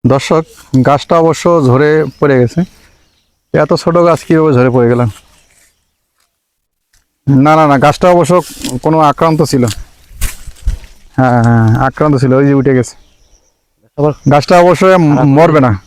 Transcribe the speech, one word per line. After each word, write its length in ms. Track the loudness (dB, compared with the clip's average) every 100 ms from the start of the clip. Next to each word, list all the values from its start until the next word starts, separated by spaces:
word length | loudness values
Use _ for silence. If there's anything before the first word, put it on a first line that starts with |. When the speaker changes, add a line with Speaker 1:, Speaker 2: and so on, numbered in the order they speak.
| 0
Speaker 1:
দর্শক, 360 | -2 0 -4 -4 -20 -4 -2 0
গাছটা 320 | -2 0 0
অবশ্য 440 | 0 0 0 0 0
ঝরে 400 | 0 2 0 -4 -4
পড়ে 200 | 0 0
গেছে। 220 | 0 -2 -8 _ _ _ _ _ _ _ _ -4
এত 160 | -2
ছোট 240 | -2 -2 0
গাছ 260 | 0 -2
কিভাবে 300 | -2 0 0
ঝরে 160 | 0 0
পড়ে 200 | 0 0
গেল? 120 | 0 -4 -8 _ _ _ _ _ _ _ _ _ _ _ _ _ _ _ _ _ _ _ _ -2
না, 260 | 0 2 2
না, 120 | 2
না, 100 | 2
গাছটা 320 | 0 0 0
অবশ্য 320 | 2 2 0 -2 -16 -12 -6
কোনো 160 | -4 0
আক্রান্ত 420 | 0 0 -2 0
ছিল। 240 | -2 -2 -2
হ্যাঁ, 1800 | -6 -16 _ _ -8 -8 -8 -20 -8 -8 -8 -14 -20 -12 -2 0 2
হ্যাঁ, 440 | 2 2 0 0 -2
আক্রান্ত 280 | -2 -2 0
ছিল, 180 | 0
ওই 140 | 0 2
যে 60 |
উঠে 220 | 0 0 -2
গেছে। 200 | -4 -12 _ _ _ _ _ _ _ _ _ -6
Speaker 2:
আবার 160 | -4 -2 0
Speaker 1:
গাছটা 280 | 0 2 2
অবশ্য 260 | 4 2 2
ম-, 300 | 2 2 2
Speaker 2:
খারাপ 120 | 2
Speaker 1:
মরবে 320 | 2 2 2
না। 200 | 0 -2